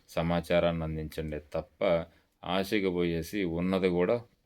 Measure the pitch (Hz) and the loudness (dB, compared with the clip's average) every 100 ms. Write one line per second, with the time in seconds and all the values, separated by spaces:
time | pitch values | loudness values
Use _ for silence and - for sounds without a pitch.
0 | - - 82 85 82 87 85 85 80 78 | -10 -4 0 0 2 2 4 2 -2 -4
1 | 78 - 78 76 - 82 78 - 101 85 | -6 -6 -6 -6 -6 -8 -6 -2 2 2
2 | 80 _ _ _ 82 92 98 110 95 87 | 0 _ _ _ -4 -2 0 0 0 2
3 | 87 82 80 104 90 82 90 95 92 87 | 0 0 -4 -4 -2 0 0 2 2 2
4 | 90 120 117 _ | 2 0 -4 _